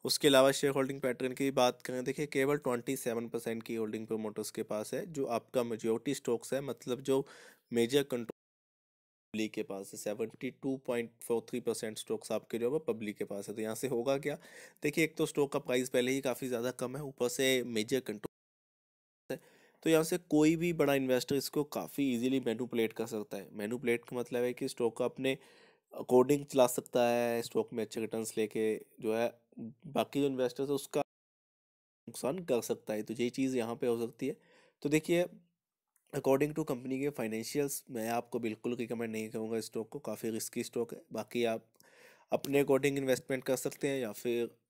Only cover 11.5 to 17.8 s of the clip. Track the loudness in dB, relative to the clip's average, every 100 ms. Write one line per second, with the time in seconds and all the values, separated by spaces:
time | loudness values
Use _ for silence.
11.5 | -4 -2 -2 -4 -8 -6 -6 -2 -6 -4
12.5 | -2 0 0 -2 -4 -4 -6 -8 -8 -8
13.5 | -6 -4 -4 -2 6 6 6 2 -4 -10
14.5 | -20 -20 _ 0 4 2 2 0 2 2
15.5 | 0 2 0 4 2 4 2 0 -2 -2
16.5 | -2 -2 -4 -6 -4 -10 -2 0 2 4
17.5 | 4 2 -2